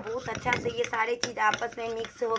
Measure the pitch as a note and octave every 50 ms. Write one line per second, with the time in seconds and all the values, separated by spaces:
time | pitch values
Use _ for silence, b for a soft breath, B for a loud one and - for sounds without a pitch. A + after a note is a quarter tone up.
0 | G#3 G#3+ A3+ B3+ - A3+ A3+ - - B3 B3 - - A#3 A#3 A#3 A#3 A3+ B3 A3+
1 | A3 A3+ A#3+ A#3+ - B3 A3+ A3 G#3+ G#3+ G#3 - A#3 A#3 - A#3 A3+ A3+ A3+ A3+
2 | A3+ A3 - - B3 A3+ A3+